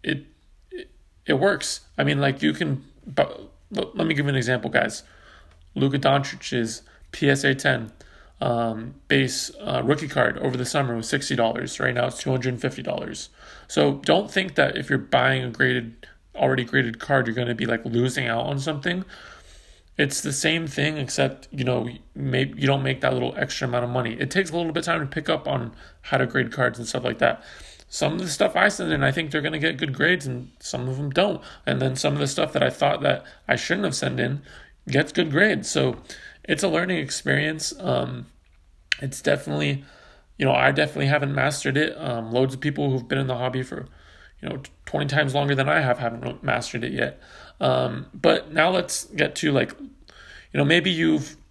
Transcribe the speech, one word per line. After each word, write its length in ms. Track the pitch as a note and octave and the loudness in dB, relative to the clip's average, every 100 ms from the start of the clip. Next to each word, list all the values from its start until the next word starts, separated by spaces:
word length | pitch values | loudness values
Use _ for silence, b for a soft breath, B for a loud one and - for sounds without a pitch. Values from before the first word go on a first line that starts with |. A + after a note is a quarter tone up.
it, 240 | - C#3 - _ _ - _ | -4 -4 -6 _ _ -20 _
it, 180 | F#4 - - _ _ - | -16 -16 -20 _ _ 0
it 80 | |
works. 480 | C#3 F#3+ - - - - - | 4 4 4 -2 -8 -10 0
I 60 | |
mean, 180 | C#3+ C#3+ | 2 4
like, 220 | C#3 C#3 | 2 2
you 100 | D3+ | 0
can, 300 | D3+ D#3+ C3+ - - - | 0 -2 -2 -6 -20 -6
but 340 | C3+ - - - - - G3+ | 0 0 -2 -16 -20 -8 -6
l-, 160 | - | -6
let 140 | - D#3+ | -2 0
me 60 | |
give 120 | D3 C#3+ | 2 2
you 40 | |
an 60 | C3+ | 0
example, 320 | A#2+ B2 A#2+ | 2 0 2
guys. 360 | A2+ A2 - - b b b b b - - | 0 0 -4 -14 b b b b b -10 0
Luka 240 | C3+ C#3 | 2 4
Doncic's 800 | C#3 C#3 C#3 - - B2+ A2+ A2+ - b b | 4 2 0 -8 -4 -2 -2 -4 -14 b b
P 180 | - C#3 | 0 4
S 140 | C#3 | 4
A 100 | C#3 | 4
ten, 380 | C3+ C3+ B2+ A2+ - B B B - | 2 2 0 -2 -14 B B B -4
um, 560 | - A#2 A#2 A2 A2+ - - | -2 0 0 -4 -10 -14 0
base, 460 | C#3 C3 - - - | 2 2 -2 -6 -8
uh, 200 | G#3 B2+ | -4 0
rookie 260 | A#2 D3 D3+ | 2 0 0
card 280 | C#3+ A#2+ - | 2 2 2
over 180 | C#3 B2 | -2 -2
the 100 | B2 | -2
summer 300 | - C3+ A#2 | 0 0 -2
was 120 | A2+ | -2
sixty 280 | C#3 C#3 B2 | -4 -2 2
dollars. 420 | A2+ - B2+ - | 2 0 -6 -2
Right 140 | B2+ | -2
now 140 | B2 B2 | 0 -2
it's 100 | B2+ | -2
two 140 | - | -2
hundred 280 | C3 B2+ B2 | 0 0 -2
fifty 220 | C#3 C3+ | -4 -4
dollars. 480 | - - - - - B B B B | -6 -6 -6 -10 -14 B B B B
So 260 | - D3 C#3 | 2 4 2
don't 260 | - E3 G#3 | 4 4 4
think 260 | G3+ F#3 - | -2 0 2
that 200 | C3+ - | 2 2
if 140 | C3+ | -2
you're 80 | C3+ | -2
buying 460 | - C3+ B2+ C3 | 2 2 4 2
a 60 | B2+ | -2
graded, 560 | A2+ B2+ B2+ A#2 A2+ - - _ | 0 2 2 -4 -14 -20 -20 _
already 300 | - C3 C3 | 0 2 2
graded 340 | A#2+ C#3 A#2+ A2+ | 2 0 0 -4
card, 280 | - C#3 A#2+ | 0 2 2
you're 100 | A2+ | -2
gonna 180 | A#2+ | -2
be, 100 | A#2 | -2
like, 200 | A#2 A2+ B2+ | 0 -2 0
losing 400 | A#2 B2+ B2+ B2 | 0 0 0 -2
out 180 | A2+ | -2
on 140 | B2 C#3 | -2 -2
something. 460 | C#3 D3 C3+ F3+ F#3 B B B B B B B B - | -2 -4 -2 -4 -6 B B B B B B B B -2
It's 240 | C#3+ - | 0 0
the 120 | D3+ | -4
same 340 | C#3 D#3+ E3 D#3+ | -2 0 0 -2
thing, 320 | C#3+ D3 D#3 | -2 -2 -2
except, 480 | C3 - C3+ - - | -6 0 0 0 -12
you 100 | C#3+ | -4
know, 260 | B2 B2 A#2+ A2 - - | 0 0 -2 -8 -16 -6
may-, 360 | C#3 B2+ C#3 C#3+ | -2 0 -2 0
you 100 | C#3 | 2
don't 160 | C#3 | 2
make 180 | C3+ C3 | 0 0
that 120 | C3 | 0
little 180 | B2+ B2 - | 0 -2 -2
extra 320 | C#3 - B2+ | -4 -2 -2
amount 160 | B2 | -2
of 60 | A#2+ | -2
money. 240 | B2 A#2 | -2 -4
It 140 | A2 C3+ | -4 -2
takes 220 | F#3+ F#3 | 0 0
a 60 | E3 | -2
little 160 | E3+ | -2
bit 80 | D#3+ | -2
of 60 | E3 | -2
time 140 | E3 | -2
to 60 | C#3 | -2
pick 220 | - D3+ | -6 -2
up 180 | D#3 - | -2 0
on 260 | C3+ A#2 - B B | -2 -4 -12 B B
how 180 | - C3 | -2 0
to 80 | B2+ | 2
grade 240 | C3 A#2 | 0 -2
cards 300 | - B2 A#2 | 0 0 0
and 80 | A#2 | -6
stuff 160 | B2+ | -4
like 140 | B2 A2+ | -4 2
that. 260 | B2+ - B B B B B | 2 2 B B B B B
Some 260 | - D3 | -2 0
of 40 | E3 | 0
the 100 | F3+ | -4
stuff 280 | - G3+ F3 | 2 2 4
I 120 | G3 | 2
send 240 | G3+ F3 | 2 -2
in, 120 | D3+ | 2
I 80 | C3+ | 2
think 180 | C#3 D#3+ | 0 -2
they're 100 | D3+ | -2
gonna 200 | D3 D#3 | -2 0
get 160 | D#3 C#3 | -2 0
good 180 | D#3+ | -4
grades, 320 | C3 D#3 F3+ C#3 | 0 2 2 -2
and 240 | B2 B2+ _ | -8 -10 _
some 300 | - B2+ B2+ | -8 -6 -4
of 80 | C3 | -4
them 140 | C#3+ | -2
don't. 300 | C3+ G3+ F#3 B B | 2 2 0 B B
And 160 | - C3+ | -2 0
then 140 | C3 | 0
some 200 | C3 D3 | 0 0
of 40 | C#3+ | 0
the 80 | C#3+ | -2
stuff 260 | C#3+ D3+ | 0 0
that 100 | D3 | 2
I 60 | C3 | 0
thought 300 | C3 C#3+ D3 | 2 2 2
that 220 | C#3 C#3 - B - | 0 0 -4 B -2
I 80 | |
shouldn't 300 | B2+ - F#3 | -2 0 0
have 100 | G3+ | 0
sent 240 | C3 C3+ B2+ | -2 -2 0
in 240 | B2 C#3+ B B B B - | -2 -2 B B B B 0
gets 240 | C3 D#3+ | 0 2
good 180 | - E3 | 0 2
grades. 400 | C#3+ G#3 G#3+ - | 4 4 2 0
So 280 | - C3 A#2 - B B B | 2 2 0 -10 B B B
it's 220 | - D#3+ | -4 0
a 40 | F#3 | 2
learning 300 | D#3+ F3+ F3 | 2 0 -2
experience. 760 | C#3 - D3 C#3 D3+ D#3 - - | -2 -4 0 2 0 -2 -6 -6
Um, 480 | F#3+ B2 B2+ B2+ B2 _ _ _ _ _ _ - | -2 0 -2 -6 -12 _ _ _ _ _ _ -6
it's 220 | C3+ - | -4 -2
definitely, 600 | D3 C#3+ D3+ D3 D3 C#3 C#3 B B B B - | 0 0 0 -2 0 -2 -6 B B B B -2
you 80 | |
know, 80 | C3+ | 2
I 200 | C3 C3 | 4 4
definitely 340 | C#3 D3+ D3 C#3 | 4 0 2 2
haven't 280 | D3 C#3 | 2 2
mastered 420 | C#3 C3 C#3+ C#3+ C#3 | 0 0 0 0 0
it. 200 | D#3 - | 0 -2
Um, 360 | D3+ A#2 A2+ | -4 -4 0
loads 220 | A#2+ C3 | 2 2
of 60 | C3+ | 0
people 300 | D3 C#3 C#3+ | -4 0 0
who've 180 | C3 A#2 | 0 -2
been 100 | C3+ | -2
in 100 | C3+ | -2
the 80 | B2 | -2
hobby 260 | B2+ B2+ | -2 -2
for, 260 | B2+ - C#3 b b b b b | -6 -8 -12 b b b b b
you 60 | - | -8
know, 100 | C3+ | -8
t-, 120 | C3+ _ | -10 _
twenty 220 | - D3 C#3+ | -6 -4 0
times 280 | C#3 C#3+ | 2 2
longer 200 | C3+ C#3+ | 2 2
than 140 | C3+ C3+ | 2 4
I 120 | D#3 | 2
have 180 | C3+ B2 | 2 0
haven't 460 | A#2+ A#2 B2 B2 | -2 -4 -8 -6
mastered 400 | - A#2+ A#2 B2 | -2 -2 -2 -6
it 80 | B2 | -4
yet. 280 | - B2 - B B B - | -2 -4 -4 B B B -2
Um, 460 | C3+ B2+ B2+ B2 - | 0 2 0 -4 -10
but 400 | - - E3 D3+ | 2 4 4 0
now 180 | D#3 E3 | 2 4
let's 340 | F#3 F3 - | 2 -2 -6
get 300 | - D3 D3 - | -6 -2 -2 0
to, 160 | D#3 | 2
like, 200 | C#3 C3 - | 2 2 -4
you 800 | C#4 - - - - - - C#3+ | -16 -18 -20 -20 -20 -20 -6 0
know, 60 | |
maybe 260 | C#3+ E3+ F#3 | 4 4 4
you've 460 | E3 D#3+ D#3 - - - | 2 2 2 -2 -12 -20